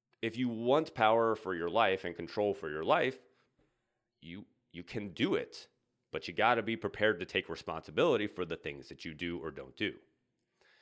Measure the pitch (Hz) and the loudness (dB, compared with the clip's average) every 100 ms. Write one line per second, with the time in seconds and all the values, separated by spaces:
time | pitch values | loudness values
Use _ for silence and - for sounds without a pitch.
0 | _ _ 113 117 123 110 120 147 156 - | _ _ -6 -2 -2 0 4 4 2 4
1 | 110 113 113 110 92 87 85 104 107 95 | 6 6 4 2 -2 -2 0 4 4 2
2 | 87 82 85 - 104 98 78 76 85 165 | -2 -6 -6 0 0 0 -4 -2 2 2
3 | 131 - _ _ _ _ _ _ _ _ | 2 -4 _ _ _ _ _ _ _ _
4 | _ _ 78 92 - _ _ 82 87 117 | _ _ -16 -16 -16 _ _ -16 -10 -8
5 | 104 104 160 113 - - - _ _ _ | -6 -2 0 0 -2 -10 -20 _ _ _
6 | _ 76 - 85 110 117 107 110 101 - | _ -8 -6 2 2 4 0 -4 -4 2
7 | 107 90 90 95 - 82 - 80 - 78 | 2 2 -2 -2 -2 -6 -8 -10 -6 0
8 | 165 117 104 - 85 80 78 71 65 71 | 2 2 0 -4 -6 -6 -8 -10 -12 -14
9 | 85 76 85 85 80 69 65 - 101 - | -12 -6 -6 -4 -6 -10 -12 -6 -6 -6
10 | _ _ _ _ _ _ _ _ | _ _ _ _ _ _ _ _